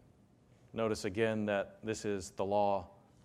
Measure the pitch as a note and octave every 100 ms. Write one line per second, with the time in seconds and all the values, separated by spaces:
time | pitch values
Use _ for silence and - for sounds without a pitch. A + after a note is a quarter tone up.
0 | - - - _ - - - A2 A2+ G#2+
1 | G#2+ G2 A2+ A2 G#2 G2+ G2 - A2 A2
2 | G#2+ G2+ F2+ - G2 G#2 G2+ G2 F2 -
3 | - -